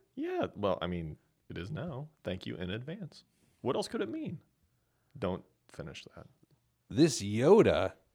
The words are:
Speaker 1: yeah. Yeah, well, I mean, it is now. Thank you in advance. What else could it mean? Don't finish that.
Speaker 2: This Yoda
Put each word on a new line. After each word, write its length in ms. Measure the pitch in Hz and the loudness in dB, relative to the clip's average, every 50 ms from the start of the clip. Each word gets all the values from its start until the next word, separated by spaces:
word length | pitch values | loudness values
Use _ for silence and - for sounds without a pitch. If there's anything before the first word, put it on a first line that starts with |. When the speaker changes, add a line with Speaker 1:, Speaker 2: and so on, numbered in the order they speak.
| _ _ _ | _ _ _
Speaker 1:
yeah. 240 | 262 302 349 370 349 | -8 -6 -4 -2 -2
Yeah, 60 | 285 - - | -2 -2 -2
well, 220 | - 101 98 90 - | 0 2 2 2 2
I 60 | 82 | 0
mean, 300 | 87 90 87 82 78 76 - _ _ _ _ _ - | -2 -2 -2 -4 -6 -10 -12 _ _ _ _ _ -12
it 80 | - | -8
is 140 | 82 87 104 | -8 -8 -6
now. 360 | 156 101 139 175 131 127 151 151 _ _ - | -6 -6 -6 -8 -8 -10 -10 -12 _ _ -8
Thank 220 | - 92 92 - | -6 -6 -6 -6
you 100 | 113 113 | -8 -8
in 140 | - 90 90 | -6 -6 -6
advance. 520 | 98 117 127 147 175 233 185 147 - - - _ _ _ _ _ _ _ | -6 -6 -8 -10 -10 -10 -12 -14 -14 -18 -20 _ _ _ _ _ _ _
What 140 | - 120 - | -2 -2 0
else 120 | - - | 0 -2
could 140 | - - - | -4 -4 -4
it 80 | 302 320 | -4 -4
mean? 300 | 311 320 302 196 170 - - _ _ _ _ _ _ _ _ _ _ _ _ _ - | -6 -6 -6 -8 -8 -10 -12 _ _ _ _ _ _ _ _ _ _ _ _ _ -10
Don't 260 | - 95 90 95 92 - _ _ _ _ - | -6 -4 -4 -4 -4 -8 _ _ _ _ -18
finish 320 | - - 76 - - - - - - | -14 -12 -12 -12 -12 -14 -18 -18 -18
that. 100 | - - - _ _ _ _ _ _ _ _ _ _ _ - | -20 -20 -20 _ _ _ _ _ _ _ _ _ _ _ -4
Speaker 2:
This 320 | 87 113 165 160 - - | 2 4 4 4 2 0
Yoda 720 | 101 101 104 110 127 160 202 226 156 98 80 78 92 95 - - _ _ | -2 0 0 4 6 8 10 10 8 8 6 4 2 0 -4 -8 _ _